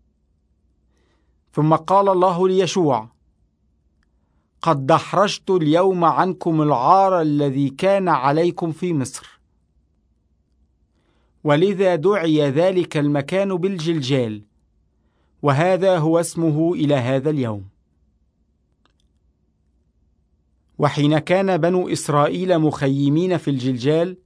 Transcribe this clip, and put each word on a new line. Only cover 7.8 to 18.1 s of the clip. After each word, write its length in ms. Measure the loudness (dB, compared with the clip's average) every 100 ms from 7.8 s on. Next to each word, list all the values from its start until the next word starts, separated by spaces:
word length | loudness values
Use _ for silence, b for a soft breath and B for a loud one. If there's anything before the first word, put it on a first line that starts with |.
| 0 0 2
عليكم 600 | 0 2 2 0 -2 -6
في 220 | -4 -4
مصر." 460 | -2 -4 -10 -20 _ _ _ _ _ _ _ _ _ _ _ _ _ _ _ _ _ _ _ _ _
ولذا 520 | 0 2 2 2 0 2
دعي 540 | 2 0 2 2 2
ذلك 480 | 2 0 0 -2 -2
المكان 580 | 0 -2 -2 -2 -2 -2
بالجلجال، 880 | -4 -4 -4 -4 -2 -2 -2 -6 -14 _ _ _ _ _ _ _ _ _
وهذا 560 | 0 2 2 2 2 2
هو 220 | 2 0
اسمه 540 | -2 -2 -2 0 0
إلى 220 | 0 0 0
هذا 340 | 0 -2 -2
اليوم. 380 | -2 -4 -6 -12 _ _ _ _